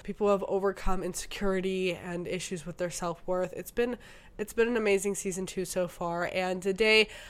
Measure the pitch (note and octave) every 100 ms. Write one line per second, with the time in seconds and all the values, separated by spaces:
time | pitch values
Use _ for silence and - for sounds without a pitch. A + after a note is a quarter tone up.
0 | - G3+ G#3 G3 - G3 G3 F#3+ - G3
1 | F#3 - - - G3+ F#3+ F#3+ F#3+ F#3 E3+
2 | F#3 F3 E3+ F#3 - F3+ E3+ - F3+ -
3 | F3 E3+ - F#3 F3+ - F3+ - A#3+ A#3
4 | - - - - G#3+ - A3+ A#3+ G#3+ G3
5 | G3+ F#3+ G3 F3+ F#3 - F3+ F#3+ F3+ -
6 | E3+ E3+ F3 F#3 F#3 F#3 F#3+ F#3+ A3 A3
7 | G#3+ - -